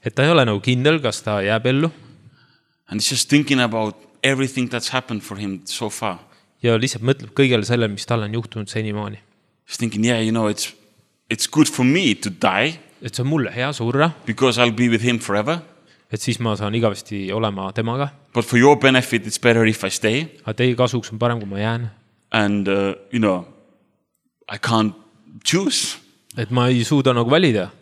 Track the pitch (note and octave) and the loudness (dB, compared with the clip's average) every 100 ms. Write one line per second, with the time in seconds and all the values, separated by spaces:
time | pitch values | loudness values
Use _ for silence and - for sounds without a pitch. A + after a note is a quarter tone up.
0 | C3 - C#3+ E3 B2 G#2 G2+ B2 C#3 D#3+ | -6 0 4 4 4 0 0 2 2 2
1 | B2+ - - G#2 G2 A2 B2 C3+ D#3+ - | 0 -4 -4 -2 0 0 0 0 0 -4
2 | - - - _ _ _ _ _ _ G#2+ | -20 -20 -20 _ _ _ _ _ _ -6
3 | - B2+ - D3 C#3+ C#3 A#2+ A2+ G#2+ G#2 | -4 -2 2 2 4 0 0 0 -4 -6
4 | - _ C3 C3+ C3+ C3+ B2 A#2+ - C3 | -20 _ -2 0 -2 -4 -4 -4 -4 -6
5 | - A2 - G2 G2+ F#2+ - - A2+ - | -4 -10 -10 -10 -8 -8 -10 -8 -6 -6
6 | A2 F2 - _ _ _ A#2+ A2+ B2 A#2 | -8 -8 -14 _ _ _ 0 2 0 -2
7 | A#2 - A2 - C#3 A#2+ G#2 A#2+ A2 G2+ | -2 -2 -2 0 2 2 0 0 -2 -4
8 | - A#2 G#2 A2 A2+ A2+ G2+ A2 A2 G#2 | -4 -4 -2 -6 -8 -12 -8 -6 -4 -6
9 | G#2 G#2 _ _ _ _ _ - A#2 G#2 | -8 -12 _ _ _ _ _ -6 -4 0
10 | A2+ A#2+ A2 A#2 G#2+ G#2 - - _ _ | 2 2 0 0 0 -2 -8 -12 _ _
11 | _ _ _ A2 - D3+ D3+ - B2+ D#3+ | _ _ _ -6 -2 2 2 4 2 4
12 | E3+ G2+ G#2 E2+ - F#2 C3+ E3 - _ | 2 0 -4 -2 0 2 0 -4 -18 _
13 | B2 - B2+ D#3 A2 G#2 C3 C#3+ A#2 B2+ | -12 -6 -2 0 -2 -4 -6 -4 -2 2
14 | D#3+ D#3 - G#2+ C3 A#2 A#2+ A2 B2 A2+ | 0 0 -8 0 2 4 2 4 2 2
15 | A#2+ A#2 - G2+ G#2+ E3+ D#3 _ _ _ | 2 -2 0 -2 0 -4 -6 _ _ _
16 | _ G#2+ - A2 A#2 G2+ G#2 A2 A2+ G2 | _ -6 -4 -2 -2 -2 -2 0 0 -2
17 | - G#2 F#2+ G2+ A2 G2 F#2+ G2+ A2+ B2+ | -8 -8 -4 -2 -2 -4 -6 -4 -4 -4
18 | C#3 - _ A#2+ A#2 A#2+ C3 D3 C3+ C3 | -6 -10 _ -4 0 6 6 6 4 2
19 | B2 A#2 G#2 - A#2+ A#2 A2 A2 F#2+ - | 2 -4 -4 0 2 4 4 0 -4 -2
20 | A2 A#2+ D#3+ - - G#2+ B2 A#2+ B2 B2 | 0 0 -4 -10 -10 -2 0 2 0 0
21 | - A2 A#2+ A#2 G2+ G2 G#2+ A#2 A#2 - | -6 -4 -2 -2 -6 -4 -4 -4 -8 -12
22 | _ _ _ A2+ G#2 G2+ G2 G2 G2 F#2+ | _ _ _ 0 2 2 2 0 0 -4
23 | - A#2+ A2 F2+ F2 - _ _ _ _ | -6 0 2 0 -4 -20 _ _ _ _
24 | _ _ _ _ - G#2 - A2+ G#2+ F2+ | _ _ _ _ -16 -8 0 2 0 -2
25 | - _ _ - - E3 G3 - - - | -20 _ _ -8 0 0 0 -2 -4 -8
26 | _ _ _ - G#2+ B2 B2 B2 A2+ D3 | _ _ _ -8 -2 2 4 2 2 2
27 | C3+ B2 A#2 D#3 F3 G#2+ F#2 - | 4 2 4 4 4 2 -2 -10